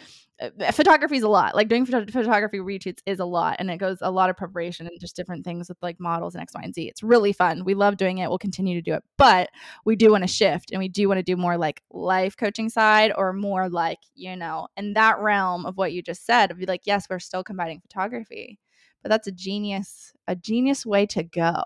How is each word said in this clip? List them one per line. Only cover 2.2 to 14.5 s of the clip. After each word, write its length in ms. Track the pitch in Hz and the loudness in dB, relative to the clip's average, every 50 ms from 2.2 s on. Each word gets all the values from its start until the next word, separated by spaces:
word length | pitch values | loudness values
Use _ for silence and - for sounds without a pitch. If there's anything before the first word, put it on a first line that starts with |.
| 226 233 226 202 214 208 208 196 | 0 2 2 2 0 0 -4 -6
retreats 440 | 185 190 202 185 - 190 175 - - | -6 -6 -8 -8 -8 -10 -10 -8 -6
is 140 | 196 196 185 | -6 -4 -4
a 60 | 180 | -4
lot, 320 | 180 175 170 170 160 - - | -2 -2 0 0 0 -2 -2
and 100 | 190 190 | -4 -4
it 80 | 170 180 | -4 -2
goes 220 | 196 185 190 175 | -4 -4 -4 -2
a 80 | - 185 | -4 -2
lot 220 | 185 185 185 185 | 2 2 2 2
of 40 | 185 | 0
preparation 520 | - 190 165 196 175 170 175 175 - 160 170 | -2 -6 -8 -6 -6 -6 -8 -8 -10 -14 -14
and 120 | 175 175 | -14 -14
just 160 | 175 175 - | -16 -14 -12
different 300 | - 180 - 180 160 - | -12 -10 -10 -10 -10 -10
things 240 | 185 170 175 175 - | -10 -10 -10 -10 -12
with, 80 | 180 - - | -12 -10 -10
like, 160 | 175 175 - | -10 -10 -8
models 340 | 180 170 170 165 175 170 175 | -6 -4 -4 -4 -4 -6 -10
and 80 | 175 | -10
X, 120 | 165 - - | -14 -14 -14
Y, 60 | - - | -14 -12
and 100 | 185 185 | -12 -10
Z. 140 | 180 - - | -10 -10 -10
It's 160 | - - 208 | -10 -4 2
really 300 | 220 240 233 202 202 196 | 4 4 6 4 4 2
fun. 300 | - 185 170 160 170 185 | 2 2 0 0 -2 -2
We 120 | 190 196 | -2 0
love 220 | 196 202 202 202 - | 2 2 2 2 2
doing 200 | 190 185 185 185 | 0 -2 -2 -2
it. 120 | 180 127 | -4 -4
We'll 100 | - 185 | -4 -4
continue 340 | - 196 180 - 190 185 175 | -4 -6 -6 -4 -2 -2 -2
to 80 | 175 | -4
do 140 | 165 170 156 | -4 -4 -4
it, 80 | 151 - _ _ | -4 -6 _ _
but 360 | - 277 247 196 180 175 - - - - - - - - | 6 6 8 8 6 4 0 -6 -16 -20 -20 -16 -6 0
we 100 | 220 226 | 0 4
do 160 | 190 226 214 | 6 8 8
wanna 160 | 214 196 180 185 | 8 6 4 0
shift, 440 | - - 214 180 147 175 - - | 0 2 2 2 2 0 -4 -6
and 80 | - 190 | -6 -6
we 100 | 190 185 | -6 -4
do 180 | 175 202 208 196 | -2 0 2 2
wanna 140 | 196 185 | 2 2
do 160 | 180 - 180 180 | 0 0 0 0
more, 180 | 180 175 175 | 0 0 0
like, 280 | 170 165 151 143 - _ _ | 0 -2 -2 -4 -6 _ _
life 440 | - 180 180 180 185 185 185 196 - | -12 -6 -2 0 0 0 0 -2 -4
coaching 340 | - 233 202 208 - 220 226 | -4 -4 -4 -4 -4 -6 -4
side 440 | - 226 220 214 214 214 214 220 - | 0 2 4 4 6 6 4 4 2
or 160 | - 190 185 | 2 -2 -2
more, 380 | 185 196 202 202 196 185 185 185 | -2 -4 -4 -4 -2 -2 -2 -2
like, 300 | 175 175 165 165 165 - _ _ _ | -2 -2 -2 -2 -4 -8 _ _ _
you 200 | - 180 185 185 | -18 -16 -14 -12
know, 320 | 180 170 165 | -10 -10 -8